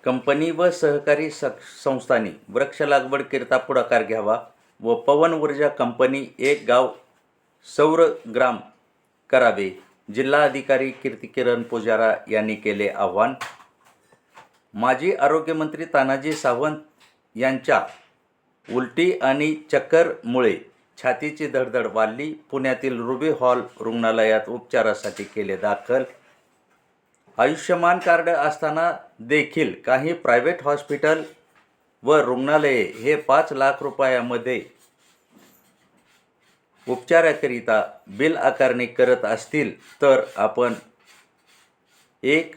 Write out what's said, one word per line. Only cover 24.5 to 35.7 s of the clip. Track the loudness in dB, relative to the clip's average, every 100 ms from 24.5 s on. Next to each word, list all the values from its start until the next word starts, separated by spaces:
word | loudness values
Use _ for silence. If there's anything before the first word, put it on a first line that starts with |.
| -12 -4 0 0 -2 -8 -10
केले | -10 -8 -6 -4
दाखल. | -4 -4 -2 -2 -2 -12 _ _ _ _ _ _ _ _ _ _ _ 0
आयुष्यमान | 0 0 -2 0 2 2
कार्ड | 2 2 2
असताना | 0 -2 -2 -4 -2 -2 -4 -14 _
देखील | -2 0 0 -2 -2 -4 0
काही | 0 0
प्रायव्हेट | -4 2 2 2 -2
हॉस्पिटल | -2 -4 -4 -2 0 0 -4 -18 _ _ _ _ _ _
व | 2 4
रुग्णालये | 4 -2 2 2 4 2
हे | -2 -4 -2 -2
पाच | 2 2 2
लाख | 0 0 0
रुपयामध्ये | -6 -2 0 0 -2 -4 -4 -6 -8 _ _ _ _ _ _ _ _ _ _